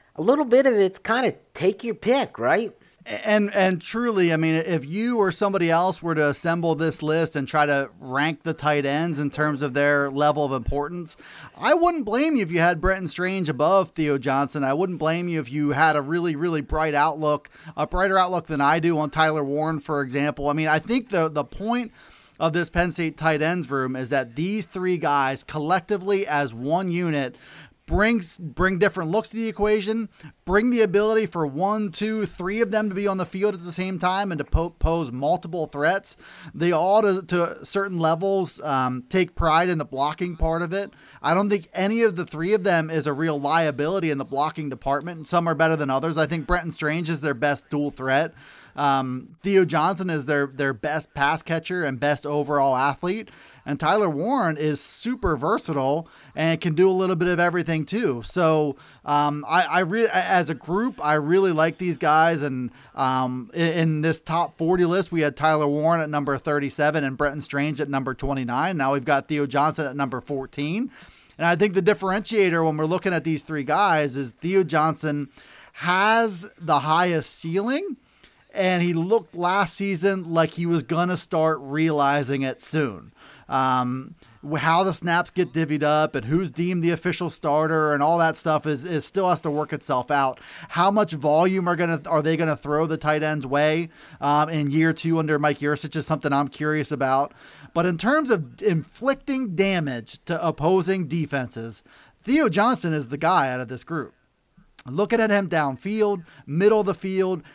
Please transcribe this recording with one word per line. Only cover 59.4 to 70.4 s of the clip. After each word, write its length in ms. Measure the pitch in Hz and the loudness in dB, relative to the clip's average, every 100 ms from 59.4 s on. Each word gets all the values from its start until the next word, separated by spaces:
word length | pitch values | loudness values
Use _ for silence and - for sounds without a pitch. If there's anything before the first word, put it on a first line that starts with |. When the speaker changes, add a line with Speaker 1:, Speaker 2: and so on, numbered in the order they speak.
| 143 | 0
Speaker 2:
I, 160 | 170 | 2
I 160 | 160 170 | 2 0
re-, 300 | 175 220 226 | 0 0 2
as 400 | 185 180 185 160 | 0 2 0 0
a 20 | |
group, 500 | 165 - 185 247 - | -6 -4 -2 -2 -2
I 100 | 147 | 0
really 380 | 151 147 185 190 | 2 4 4 4
like 260 | 156 165 165 | 2 0 0
these 180 | 185 147 | -4 0
guys. 460 | 160 156 165 165 | 4 4 4 2
And, 260 | 147 131 123 - - | -2 -4 -6 -10 -12
um, 560 | - 131 131 131 127 113 170 | -2 0 0 0 -4 -6 -2
in, 120 | 165 | 0
in 340 | 170 160 151 | 2 2 2
this 200 | 160 160 | 0 -2
top 340 | - 165 170 - | -2 -2 -2 -2
forty 280 | 165 180 175 | 0 4 4
list, 260 | 180 180 | 2 0
we 100 | 165 | 0
had 140 | 147 - | 0 2
Tyler 320 | 156 156 147 | 2 2 2
Warren 340 | 147 156 170 | 2 2 2
at 80 | 151 | 0
number 260 | 147 143 139 | -2 -2 -2
thirty-seven 680 | - 147 139 - 151 156 | 0 -2 -2 0 0 2
and 140 | 139 135 | -2 -2
Brenton 240 | 147 147 | -2 -2
Strange 400 | 135 143 147 143 | -6 -2 -2 -2
at 80 | 143 | -2
number 240 | 139 131 | -2 -4
twenty-nine. 640 | 127 139 135 120 123 170 175 | -4 -2 -2 -2 -2 0 0
Now 160 | 135 | 0
we've 120 | 139 131 | 0 2
got 220 | 139 - | 0 0
Theo 200 | 147 143 | -2 0
Johnson 400 | 139 151 160 143 | 2 0 0 -6
at 80 | 139 | -4
number 260 | 135 123 | -4 -4
fourteen. 720 | - 139 | -6 -8